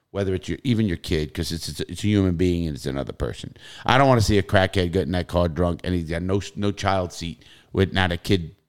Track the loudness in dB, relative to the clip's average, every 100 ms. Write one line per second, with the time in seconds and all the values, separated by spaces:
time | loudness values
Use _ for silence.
0 | _ -6 -2 -4 -4 -4 0 2 2 -2
1 | -2 -2 -2 -4 -6 -6 -8 -8 -8 -4
2 | 2 4 4 2 2 2 -2 -4 -6 -6
3 | -6 -6 -6 -6 -12 -16 -20 -8 0 4
4 | 6 6 4 2 4 2 2 2 0 0
5 | 0 -2 0 0 0 2 -2 -2 -2 -4
6 | -2 -4 -2 -2 -4 -4 -4 -2 0 0
7 | -2 -6 -10 -10 -16 -20 _ 0 2 2
8 | 0 0 0 0 0 -10